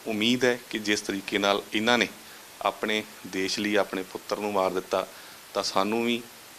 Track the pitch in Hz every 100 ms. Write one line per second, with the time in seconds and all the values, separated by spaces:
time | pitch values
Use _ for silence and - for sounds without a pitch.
0 | - 107 113 123 127 120 - 113 104 107
1 | - 101 - 104 101 101 - 107 113 120
2 | 95 - - - - - 101 - 110 107
3 | 107 - - 95 95 - 104 104 92 95
4 | 92 - - 101 104 101 92 92 - 95
5 | 92 - - - - 101 95 101 101 117
6 | 117 117 120 - -